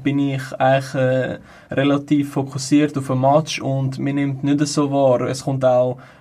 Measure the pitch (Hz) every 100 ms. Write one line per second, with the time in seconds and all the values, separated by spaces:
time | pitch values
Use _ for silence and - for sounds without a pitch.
0 | 143 143 139 135 - - 131 135 135 139
1 | 127 131 127 - - - - 131 143 139
2 | - 147 139 139 135 135 - 147 147 143
3 | 131 131 135 147 156 - 135 135 135 135
4 | 139 143 139 135 139 143 147 156 143 139
5 | 135 120 120 123 - 131 127 127 127 127
6 | - -